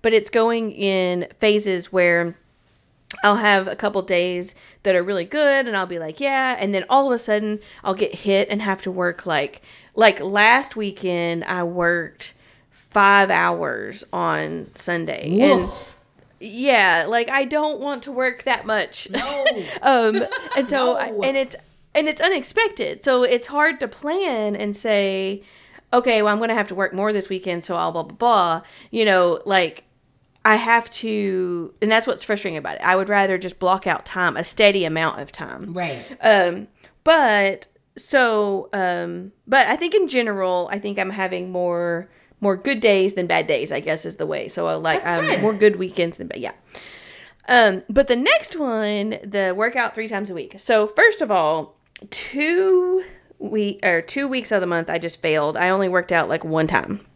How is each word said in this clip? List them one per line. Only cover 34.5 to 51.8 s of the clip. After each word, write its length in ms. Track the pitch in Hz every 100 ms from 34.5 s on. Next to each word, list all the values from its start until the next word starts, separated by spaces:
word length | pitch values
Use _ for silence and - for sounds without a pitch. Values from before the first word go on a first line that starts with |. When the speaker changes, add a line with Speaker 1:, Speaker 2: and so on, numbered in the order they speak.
| - 208 196
Speaker 1:
amount 360 | 165 160 160 -
of 120 | 139
time. 400 | - 156 - -
Speaker 2:
Right. 320 | 175 170 - - 262
Speaker 1:
Um, 480 | 220 208 175 180 208 _ - _
but, 600 | - 320 262 208 196 196 - _ _ -
so, 720 | - 277 240 220 208 196 -
um, 580 | 202 185 175 175 175 190 _ -
but 200 | 269 220
I 80 | 254
think 180 | 339
in 120 | 403 339
general, 600 | 254 226 196 185 180 175
I 80 | 202
think 200 | 202 196
I'm 120 | 190
having 400 | 208 190 180 180
more, 580 | 180 175 175 175 170 190 _ _ _
more 160 | 202 190
good 240 | 262 262
days 340 | 220 202 190
than 120 | 196 175
bad 200 | 170 160
days, 260 | 139 147
I 80 | 139
guess 240 | 156 156
is 120 | - 135
the 100 | 160
way. 220 | 151 -
So, 200 | - 170
uh, 100 | 160
like, 240 | 160 160
Speaker 2:
That's 180 | 254 170
Speaker 1:
um, 60 | -
Speaker 2:
good. 120 | -
Speaker 1:
more 100 | 208
good 220 | 208 208 208
weekends 420 | 185 - 170 -
than 80 | -
bad, 120 | -
yeah. 120 | 120 - _ - - - - - - _ -
Um, 360 | 247 220 190 -
but 200 | 220 269
the 80 | 240
next 400 | 311 622 605 339
one, 600 | 277 220 208 208 208 214
the 320 | 202 196 190 185
workout 380 | 226 247 226
three 140 | - 220
times 220 | 208 202
a 40 |
week. 200 | 175 131 196
So 280 | - 220 208
first 340 | 214 453 427
of 80 | 269
all, 460 | 190 156 160 147 _